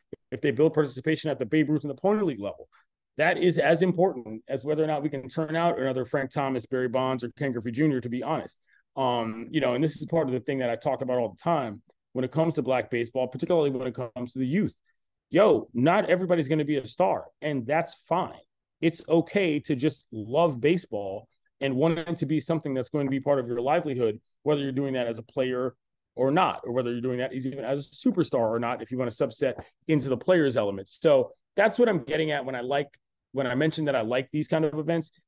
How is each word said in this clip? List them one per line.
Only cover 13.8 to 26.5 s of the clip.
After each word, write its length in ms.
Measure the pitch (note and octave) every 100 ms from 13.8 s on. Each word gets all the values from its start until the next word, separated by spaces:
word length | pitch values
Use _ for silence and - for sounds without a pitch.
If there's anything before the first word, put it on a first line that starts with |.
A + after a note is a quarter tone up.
| B2+
it 80 | A#2+
comes 380 | A#2+ - B2
to 60 | B2+
the 80 | B2+
youth. 280 | E3+ F#3+ - _ _ _ _ _
Yo, 400 | D#3 G#3 B2+ -
not 360 | A#2 C3+ G3 F#3+
everybody's 380 | F3 F#3 F3 C3+
gonna 180 | D#3 D3
be 120 | D3
a 80 | B2+
star, 400 | - F#3 - - _
and 280 | D3+ C#3 A#2+
that's 260 | D#3 -
fine. 460 | - - E3 D#3 - _ _ _ _
It's 200 | D#3+ D#3+ -
okay 520 | E3 D#3 G3+ F#3 D3
to 160 | - C3+
just 320 | D3 - _
love 480 | A2 G#2+ C#3 E3+ B2+
baseball 680 | D3 F3+ - G#2 G2+ G2 - _ _ -
and 140 | C#3 B2+
want 240 | E3 E3
it 180 | D#3+ D#3+
to 80 | C#3+
be 140 | D#3
something 340 | - E3 D3
that's 160 | C3 B2
going 160 | D3+ C#3
to 60 |
be 80 | C3+
part 180 | C3+ C#3+
of 100 | A#2+
your 140 | A#2
livelihood, 580 | B2 E3+ D#3 B2 A#2 G#2+ _ _
whether 180 | C#3+ D3+
you're 120 | C#3
doing 220 | C3 C#3
that 120 | C3 A#2+
as 120 | A#2
a 40 |
player 520 | A2+ - B2+ B2 B2+ - _ _ _ -
or 160 | C3
not, 300 | D#3 E3+